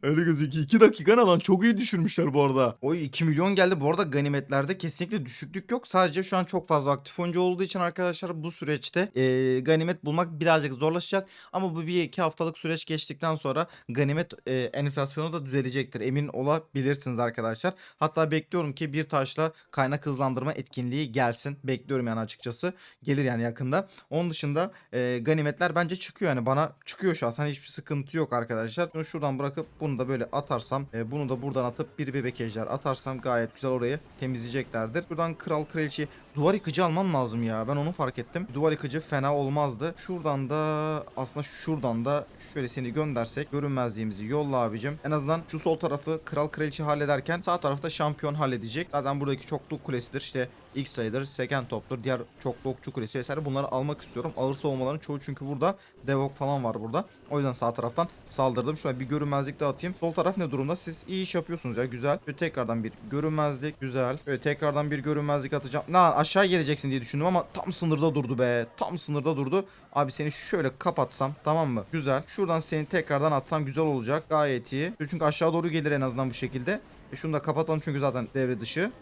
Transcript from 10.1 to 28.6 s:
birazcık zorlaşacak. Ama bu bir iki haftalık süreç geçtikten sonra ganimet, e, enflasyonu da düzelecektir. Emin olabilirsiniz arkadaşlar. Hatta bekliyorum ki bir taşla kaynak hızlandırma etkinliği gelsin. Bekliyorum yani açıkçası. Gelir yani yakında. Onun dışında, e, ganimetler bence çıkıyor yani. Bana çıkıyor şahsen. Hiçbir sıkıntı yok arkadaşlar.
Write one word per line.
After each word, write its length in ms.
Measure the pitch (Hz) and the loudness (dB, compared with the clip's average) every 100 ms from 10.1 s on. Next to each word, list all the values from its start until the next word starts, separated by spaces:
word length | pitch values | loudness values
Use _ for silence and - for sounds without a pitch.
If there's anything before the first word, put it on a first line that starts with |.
| 160 175 156 | 0 0 0
birazcık 340 | 165 160 143 | 4 4 2
zorlaşacak. 560 | 127 151 170 165 196 190 - - | 0 0 0 0 -2 -2 -14 -8
Ama 220 | 180 190 165 | -2 -2 -2
bu 120 | 165 | 0
bir 160 | 180 | 0
iki 180 | 160 - | 0 0
haftalık 360 | 165 - 165 160 | 0 0 -4 -2
süreç 280 | 165 160 - | -4 -4 -2
geçtikten 500 | 156 - - 165 160 | -4 -4 -4 -2 -2
sonra 320 | 143 135 170 - - | 0 0 -2 -6 -6
ganimet, 440 | 123 139 147 170 - - | 0 2 2 -2 -6 -2
e, 60 | |
enflasyonu 800 | 131 123 135 143 139 135 139 160 | 0 0 -2 -2 -2 -4 -2 -4
da 120 | 165 139 | -4 -2
düzelecektir. 560 | 135 131 127 135 123 | 0 0 -2 -4 -4
Emin 260 | 110 135 147 | -2 0 -2
olabilirsiniz 920 | - 135 160 156 139 135 139 131 117 | -2 2 0 0 -2 0 0 -2 -2
arkadaşlar. 540 | 120 113 113 110 180 180 - _ | -2 0 -4 0 -4 -4 -16 _
Hatta 340 | 156 160 160 | -2 2 2
bekliyorum 420 | 156 156 180 151 | 0 0 -2 -2
ki 200 | 139 160 | -4 -4
bir 100 | 143 | -4
taşla 480 | 147 147 135 - 160 156 _ | -2 0 -2 0 -2 -4 _
kaynak 340 | - 131 143 147 | 0 0 0 -2
hızlandırma 480 | 131 135 127 135 | 0 0 0 -2
etkinliği 580 | - 127 - 123 131 151 | -4 -8 -6 -4 -2 -2
gelsin. 460 | 117 123 117 143 139 | 2 0 0 -6 -6
Bekliyorum 440 | 135 127 - 135 120 | -4 -4 -2 -2 0
yani 120 | 113 | -2
açıkçası. 540 | 110 - - 117 175 180 - - | -4 -6 -8 -4 -4 -6 -18 -12
Gelir 200 | - 139 | -2 2
yani 200 | 135 117 | 2 0
yakında. 440 | 117 120 127 151 196 - _ | -2 -2 0 0 -2 -12 _
Onun 220 | 151 175 | -2 -2
dışında, 400 | 156 147 143 190 - _ | -2 -2 0 -2 -4 _
e, 260 | 123 123 123 | -2 0 0
ganimetler 540 | 117 156 147 147 175 156 | 2 2 2 0 0 2
bence 200 | 175 185 | 0 -2
çıkıyor 400 | - - 180 131 | -6 -2 0 2
yani. 100 | 117 | 2
Bana 280 | 135 156 - - | 2 0 -4 -8
çıkıyor 260 | - 190 160 | -2 0 2
şahsen. 300 | 120 117 147 | -2 -2 -4
Hiçbir 220 | 139 - | -4 -8
sıkıntı 500 | - - 147 139 165 | -8 -4 -4 -4 -2
yok 160 | 156 | 0
arkadaşlar. 560 | 123 117 113 | 0 0 -2